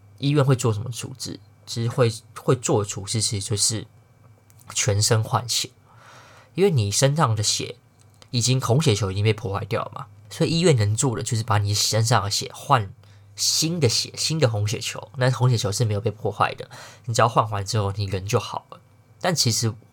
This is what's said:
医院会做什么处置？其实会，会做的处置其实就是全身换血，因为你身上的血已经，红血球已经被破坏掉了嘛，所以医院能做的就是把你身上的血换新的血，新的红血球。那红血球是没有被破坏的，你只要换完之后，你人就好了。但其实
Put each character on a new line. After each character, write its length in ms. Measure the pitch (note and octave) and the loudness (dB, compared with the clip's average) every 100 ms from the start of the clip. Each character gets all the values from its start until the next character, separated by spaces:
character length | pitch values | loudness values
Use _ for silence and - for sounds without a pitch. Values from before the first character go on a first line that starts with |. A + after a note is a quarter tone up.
| - - | -20 -6
医 120 | C#3 | 0
院 140 | D3 | 4
会 120 | C3+ B2+ | 4 4
做 180 | A#2 | 2
什 80 | G#2 | 0
么 80 | - | -4
处 240 | - - - | -8 -12 -10
置？ 240 | - - - _ - | -12 -12 -18 _ -10
其 180 | A#2+ | -4
实 60 | A#2 | -2
会， 200 | C3+ A#2 A2+ - - | 0 0 -2 -12 -6
会 160 | - B2+ | 0 0
做 260 | - A#2+ | 0 0
的 80 | G2 | -2
处 140 | - | -6
置 180 | F#2+ A2+ | -6 -4
其 160 | - G2+ | -2 -4
实 120 | - | -4
就 80 | G2+ | -2
是 280 | - A2 - - _ _ - _ _ - - | 0 -2 -8 -18 _ _ -20 _ _ -20 -10
全 280 | - A#2+ G2+ | -2 0 2
身 200 | - A2 | 2 2
换 260 | A2 A2 A#2 | 2 -4 -2
血， 220 | - - - _ - - - - - - - | -4 -6 -12 _ -20 -20 -20 -20 -20 -10 0
因 80 | |
为 80 | G3 | 2
你 180 | C#3 G2+ | 4 2
身 240 | - F3+ D3+ | 2 2 2
上 200 | C3 G#2+ | 2 0
的 80 | |
血 320 | - - - - _ _ - _ - | 0 -2 -6 -12 _ _ -20 _ -6
已 100 | B2 | -2
经， 180 | A2+ C3 | 2 2
红 220 | B2+ A#2+ | 2 2
血 140 | C3+ G2+ | 4 2
球 160 | G2 | 0
已 40 | G2 | 0
经 80 | |
被 100 | G#2+ | 0
破 200 | G#2 G2 | 0 -4
坏 120 | G2 G2+ | -6 -4
掉 180 | A2 | -6
了 80 | - | -6
嘛， 120 | - - - - | -10 -16 -20 -12
所 180 | - D3+ | -2 0
以 20 | |
医 120 | E3 | 4
院 140 | F3 B2 | 4 6
能 180 | G2+ A2 | 4 2
做 200 | C#3 G2 | 0 -2
的 40 | |
就 140 | - A2 | -2 -2
是 80 | |
把 140 | - G#2 | 2 0
你 160 | G2+ | 2
身 300 | G2+ - G#2+ | 0 0 2
上 200 | A2+ A2+ | 4 2
的 80 | G2+ | 2
血 180 | - - | -4 -6
换 360 | - - B2+ F#2+ - - - - - | -8 0 2 0 -10 -20 -20 -18 -4
新 440 | - - D#3 F3 | -2 0 0 2
的 100 | B2 | 2
血， 240 | - - - | 2 -4 -4
新 240 | - D#3 | -4 0
的 100 | D#3 | 0
红 160 | G#2+ G#2 | 2 -2
血 140 | - | -2
球。 320 | - - - C3+ | -6 -10 -10 -2
那 120 | B2+ | 0
红 200 | B2+ B2+ | 2 2
血 80 | A#2 | 2
球 120 | G2 | 0
是 140 | G2+ | 0
没 100 | A2+ | 0
有 60 | G2+ | 0
被 100 | G#2 | -2
破 220 | G2 G2+ | -2 -4
坏 220 | - G2 - | 0 0 -2
的， 140 | - - - - - | -12 -16 -20 -12 -4
你 80 | |
只 80 | A#2 | 2
要 60 | A#2 | 4
换 220 | D3+ A2 | 4 0
完 140 | G#2 G2 | -2 -2
之 120 | A2 | -2
后， 140 | G2 F#2+ | -2 -4
你 80 | G2 | -4
人 200 | F#2+ G2 | -4 0
就 140 | A2+ | -2
好 260 | - - - | -2 -10 -12
了。 100 | - _ _ _ - | -18 _ _ _ -6
但 160 | F3+ D#3 | -2 0
其 160 | A#2 | 0
实 200 | A2 A2+ - - | 0 -2 -4 -10